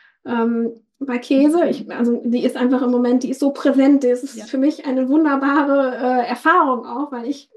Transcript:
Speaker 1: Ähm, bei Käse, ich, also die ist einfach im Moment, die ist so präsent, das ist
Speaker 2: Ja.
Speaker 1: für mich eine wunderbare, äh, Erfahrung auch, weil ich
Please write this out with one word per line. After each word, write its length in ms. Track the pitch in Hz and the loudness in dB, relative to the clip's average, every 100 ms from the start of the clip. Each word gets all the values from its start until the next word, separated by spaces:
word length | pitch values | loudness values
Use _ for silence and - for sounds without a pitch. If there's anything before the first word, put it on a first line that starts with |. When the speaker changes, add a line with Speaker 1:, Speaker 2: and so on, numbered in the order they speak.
| _ _ - | _ _ -6
Speaker 1:
Ähm, 480 | 240 233 233 233 - _ - | -2 0 0 -4 -6 _ -14
bei 200 | 277 247 | -8 -6
Käse, 500 | - 269 294 339 277 | 0 4 4 4 0
ich, 200 | - - | -2 -8
also 320 | - 240 240 240 | -2 0 0 -2
die 180 | 240 | -2
ist 140 | 254 262 | -2 0
einfach 240 | 247 254 | 0 2
im 100 | 247 | 2
Moment, 320 | 247 247 254 | 0 2 0
die 60 | 254 | -2
ist 100 | 262 | -2
so 120 | 277 | -2
präsent, 520 | 277 294 262 269 277 | 0 0 4 4 4
das 200 | 247 247 | 2 -2
ist 120 | 277 220 | -4 -14
Speaker 2:
Ja. 80 | |
Speaker 1:
für 140 | 208 262 | -8 -2
mich 300 | 277 302 285 | 0 -2 -4
eine 200 | 262 254 | -2 0
wunderbare, 880 | 302 311 277 269 294 285 277 262 247 | 2 2 0 0 0 2 2 0 -2
äh, 320 | 254 254 240 | -2 0 -2
Erfahrung 580 | 240 320 359 294 240 - | -2 2 4 4 0 -4
auch, 280 | 240 285 | -8 -8
weil 160 | 247 233 | -8 -8
ich 200 | 277 _ | -10 _